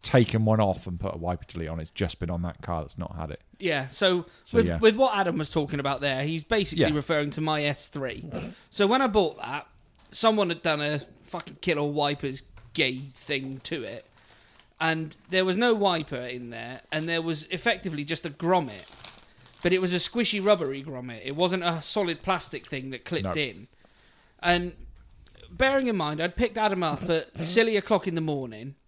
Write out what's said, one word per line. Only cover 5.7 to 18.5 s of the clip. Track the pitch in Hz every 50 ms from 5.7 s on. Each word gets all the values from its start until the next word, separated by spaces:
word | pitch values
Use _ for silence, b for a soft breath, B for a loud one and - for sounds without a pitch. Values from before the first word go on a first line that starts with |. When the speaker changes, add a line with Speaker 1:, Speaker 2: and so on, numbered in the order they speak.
| 147 143
Speaker 2:
about | 139 139 139 131
there, | 143 143 131 131 139
he's | 151 165 160 151
basically | _ 226 214 190 - 156 160 139
Speaker 1:
Yeah. | - 151
Speaker 2:
referring | 151 135 - 165 151 147 147
to | 143 156
my | 156 156 156 151 147
S | 147 139 - - -
three. | - 156 135 123 107 95 - 160 120 113 B B B B B B
So | - - 202
when | 196 240 262
I | 262
bought | 240 196 214 185 160 - -
that, | - 113 135 151 - _ - - _ _ _ _ - _
someone | - - 226 226 220 208 202 170
had | 170 156
done | - 165 156 147
a | 147 147 151 143 - - - -
fucking | - - - 170 - - 147 -
kill | - 175 160 147
all | 147 147
wipers | 147 151 147 143 147 139 - 139 131 139 - - - - - - -
gay | 156 143 131 131 131
thing | 143 135 127 - - - 143 135 135 135 135 131 -
to | - 170 147
it. | 113 98 110 120 - _ b b b b b b b b b b b b _ _
And | 160 165 160 160 160 151 - - _ -
there | 175 185 190
was | 185 180
no | 202 240 240
wiper | 233 208 202 190 175 165 151 - 147
in | 123 123 123 123 123 123 120
there, | 117 113 117 120 131 123 - _
and | 156 156 160 165
there | 170 165
was | 160 165 160 151 151
effectively | - 185 170 - 233 208 185 - 185 151 147 147
just | 147 165 - -
a | 160
grommet. | 143 - 165 170